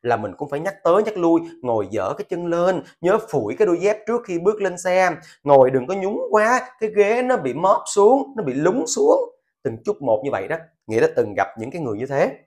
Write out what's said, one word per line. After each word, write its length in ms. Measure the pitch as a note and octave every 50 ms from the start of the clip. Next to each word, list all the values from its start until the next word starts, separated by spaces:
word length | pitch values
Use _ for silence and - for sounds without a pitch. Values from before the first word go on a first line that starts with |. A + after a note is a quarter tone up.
là 140 | - A#2+ A#2
mình 160 | A2 G#2 G2+ F2+
cũng 140 | _ D3 C#3+
phải 100 | C#3+ D3
nhắc 160 | E3 G3 G3 _ _
tới 180 | E3+ F3 G3+
nhắc 140 | G#3+ G#3+ G#3+
lui, 240 | F#3 E3+ E3+ E3 D#3+ E3 - - -
ngồi 260 | - B2 A#2 A2 G2+ F#2
dở 240 | G#2 G#2 F#2 G2+ D3 -
cái 60 | - _
chân 180 | F3+ E3 F3
lên, 360 | E3+ E3 E3+ F3 F#3 F#3+ D#3+ - - _ _
nhớ 180 | D#3+ F3+ G3+ A3 G#3+ -
phủi 260 | - C#3 G#2+ G#2 B2 -
cái 80 | A3
đôi 120 | G3 E3+ E3
dép 200 | E3+ G3+ - - -
trước 160 | - A#3 A#3 A#3
khi 120 | - F3+ E3+
bước 220 | E3+ G3 A3 G#3
lên 180 | G3 F#3 F3+ F3
xe, 320 | - F#3 F3+ F#3 F#3 F3+ E3 - - - - _
ngồi 280 | _ C#3+ C#3+ C3+ - C3+
đừng 160 | - C3 B2
có 80 | C3+ F#3+
nhúng 260 | G3 F#3 G3 A3 A#4+ C5 A#4
quá, 400 | G3 G#3+ G#3+ A3+ B3 B3 B3 - _ _
cái 100 | A3 G#3+ F3+
ghế 260 | G3+ G#3 G3+ A3+ B3
nó 140 | B3+ B3+ B3+
bị 180 | G#3+ C#3+ B2+ A#2+
móp 280 | D3 F3+ F#3+ A3 - - - -
xuống, 400 | G3+ G3+ A3 C4 C#4 C4+ - -
nó 60 | A3+
bị 120 | F#3 C3+ B2
lún 320 | C#3 D3+ F3+ A3 C4 E4
xuống, 320 | - - - C3+ D3 - C#5 B4 - _ _ _ _ _ _
từng 140 | _ - A2+ A2+ _
chút 180 | G3+ G3+ -
một 200 | C#3+ B2 A2 G#2+ C3
như 60 | C#3+
vậy 180 | G2+ G2 G2 G2+
đó. 80 | D#3 E3 D#3+ _ _ _ _
Nghĩa 140 | - A2 A#2
đã 80 | C#3+ D#3+ -
từng 180 | D#3 D#3+ G#2+ G2+
gặp 120 | F#2+ G2 - - A2+
những 120 | - C3
cái 120 | C#3+ F3
người 160 | D3+ A#2+ G#2 G#2
như 80 | B2
thế. 320 | C3+ C#3 C#3 F3 C4 - - _